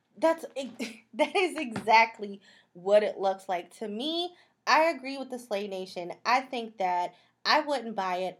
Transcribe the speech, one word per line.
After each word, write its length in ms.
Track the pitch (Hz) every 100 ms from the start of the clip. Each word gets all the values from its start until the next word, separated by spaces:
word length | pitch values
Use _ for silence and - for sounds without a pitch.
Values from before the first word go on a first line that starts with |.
| _ -
that's, 280 | 320 330 - - 262 -
<laughs> 340 | 233 - _
that 220 | 220 294 392
is 220 | 359 277
exactly 840 | 269 214 196 220 226 - 208 196 _ - _
what 300 | 175 180 208
it 160 | 208 -
looks 280 | 190 190 -
like. 300 | 175 175 -
To 80 | 214
me, 440 | 208 285 330 349 349 _ _ -
I 180 | 277
agree 340 | 320 277 254 277
with 120 | 262
the 100 | 247
Slay 280 | 240 202 202
Nation. 440 | 190 185 - 175 - -
I 160 | 247
think 360 | 262 247 226 -
that 360 | 185 180 175 - _ _ 196
I 160 | 277
wouldn't 340 | 294 277 226 202
buy 220 | 185 180
it. 220 | 185